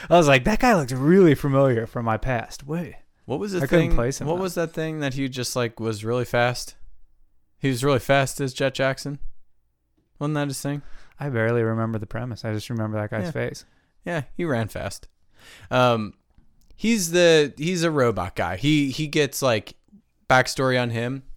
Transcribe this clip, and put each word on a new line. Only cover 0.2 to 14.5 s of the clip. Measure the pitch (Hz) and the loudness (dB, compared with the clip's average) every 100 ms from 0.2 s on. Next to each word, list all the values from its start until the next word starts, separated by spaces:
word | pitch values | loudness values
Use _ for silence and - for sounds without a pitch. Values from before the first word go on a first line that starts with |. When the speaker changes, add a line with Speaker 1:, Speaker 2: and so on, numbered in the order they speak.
| 147 | 8
Speaker 1:
like, | 131 | 6
"That | 127 214 | 4 4
guy | 254 | 4
looks | 185 131 | 4 2
really | 131 143 196 170 131 | 0 6 8 8 6
familiar | 143 135 139 113 113 | 2 4 4 2 -2
from | 127 | -6
my | 113 110 | -4 -2
past." | 135 120 110 - 139 | -2 -4 -6 -16 -10
Wait. | 170 143 - - _ | -8 -8 -14 -20 _
Speaker 2:
What | - 147 | -8 -6
was | 202 | -4
the | 185 | -4
Speaker 1:
I | 139 | 2
couldn't | 175 135 | 2 4
Speaker 2:
thing? | |
Speaker 1:
place | - 120 - | 2 2 -2
him, | 143 | -4
Speaker 2:
What | 180 | -4
Speaker 1:
though. | |
Speaker 2:
was | 190 180 | -4 -4
that | 160 | -6
thing | 165 160 156 | -4 -6 -4
that | 143 | -6
he | 135 135 | -4 -6
just, | 127 120 | -6 -6
like, | 127 117 - | -4 -4 -4
was | 113 104 | -6 -6
really | 110 123 | -4 -4
fast? | 117 120 123 120 - - - - - _ _ _ _ - | -2 0 0 -2 -10 -14 -18 -18 -20 _ _ _ _ -4
He | 139 | -2
was | 120 | 0
really | 139 127 | 0 0
fast | - 139 135 - | 2 2 2 -4
as | 135 | -8
Jet | - 135 | -2 -4
Jackson. | - 135 131 143 143 - - - _ _ _ _ _ _ - | 0 -2 -2 -8 -6 -8 -8 -18 _ _ _ _ _ _ -8
Wasn't | 147 | -4
that | 151 143 | -2 -4
his | 131 | -6
thing? | 139 143 - - - - | -6 -6 -8 -14 -16 -12
Speaker 1:
I | 143 | -6
barely | 117 113 120 | -2 0 2
remember | 113 113 113 110 | 0 0 -2 -4
the | 107 | -6
premise. | 113 123 107 | -8 -8 -8
I | 113 | -6
just | 107 - | -6 -6
remember | 117 107 107 | -6 -4 -4
that | 104 | -6
guy's | 113 175 | -6 -6
Speaker 2:
Yeah. | |
Speaker 1:
face. | 123 120 - - _ _ _ | -6 -6 -8 -20 _ _ _
Speaker 2:
Yeah, | - 165 - - | -8 -8 -8 -6
he | |
ran | 170 | -4